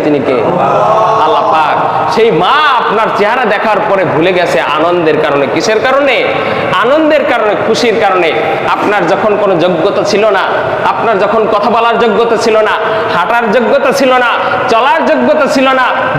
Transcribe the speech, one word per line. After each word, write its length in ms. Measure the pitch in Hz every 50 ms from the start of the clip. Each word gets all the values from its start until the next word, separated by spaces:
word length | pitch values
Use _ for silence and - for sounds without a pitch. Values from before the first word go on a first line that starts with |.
| -
তিনি 140 | 156 147 139
কে? 240 | 123 135 131 120 107 - - - - - - - - - - - - - 220 220 -
আল্লাহ 180 | - - -
পাক। 460 | - - 160 160 156 147 - - - - - - - -
সেই 180 | - 226 220 233
মা 220 | 185 160 175 202 262 294 302 294 262 233
আপনার 280 | - - 196 214 220 190 - -
চেহারা 260 | 202 202 233 262 254
দেখার 320 | 202 202 190 202 220 208 190 - -
পরে 160 | 196 196 180
ভুলে 280 | 143 - 147 165 185
গেছে 280 | 185 180 175 - 185 165
আনন্দের 600 | 147 127 147 156 156 175 175 180 165 156 147 143
কারণে। 260 | 156 151 139 143 139 123 -
কিসের 260 | 160 156 - 220 220
কারণে? 440 | 254 262 269 277 285 269 240 196 151 - - - - - - - - - - 185
আনন্দের 420 | 214 240 285 320 320 302 311 285 254 -
কারণে, 240 | 254 233 220 208 196 - -
খুশির 280 | - 220 208 240 233 202 -
কারণে। 320 | 208 196 185 180 170 156 139 147 - - 151 - - 160
আপনার 340 | 175 - - 185 208 202 180
যখন 300 | 160 185 - 226 214 208
কোনো 180 | 196 208 196 190
যোগ্যতা 480 | 165 165 185 180 160 160 202 - 240
ছিল 280 | - - - 196 214 214
না, 120 | 196 185 165 - - - - - - - - 180
আপনার 300 | 202 - - 226 220 185
যখন 280 | 190 208 214 226 220 190
কথা 180 | 214 202 220 240
বলার 280 | 208 233 226 233 226 202
যোগ্যতা 380 | 226 220 202 202 226 - 233
ছিল 240 | 208 - 226 220 220
না, 100 | 214 202 180 - - - 214 220 226 214 214
হাঁটার 380 | 220 180 - 233 233 233 220
যোগ্যতা 400 | 196 254 226 214 269 277 254 269
ছিল 240 | - - 277 254 254
না, 120 | 247 247 233 202 160 - - - - - -
চলার 380 | - 220 233 277 320 330 262
যোগ্যতা 400 | 233 311 262 240 254 294 302 285
ছিল 220 | 247 - 269 262 269
না, 140 | 262 262 254 220 185 - - - -